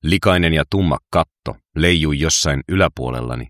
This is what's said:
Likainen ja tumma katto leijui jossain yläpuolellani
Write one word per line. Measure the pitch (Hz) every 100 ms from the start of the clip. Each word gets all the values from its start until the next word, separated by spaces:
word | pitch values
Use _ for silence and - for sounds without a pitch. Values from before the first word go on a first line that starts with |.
Likainen | 78 95 104 90 85
ja | 80 73
tumma | 98 90 67 _
katto | 87 80 _ - 55 _ 76
leijui | 85 87 76 71
jossain | 80 - 78 69 -
yläpuolellani | 92 87 - 64 62 60 60 60